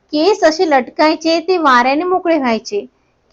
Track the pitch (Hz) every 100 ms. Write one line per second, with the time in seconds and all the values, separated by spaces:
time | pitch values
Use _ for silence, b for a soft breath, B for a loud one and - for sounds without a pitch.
0 | _ 302 330 415 330 311 359 269 247 -
1 | 311 320 320 330 330 370 302 247 247 285
2 | 359 370 349 320 254 220 - 208 247 _
3 | _ _ _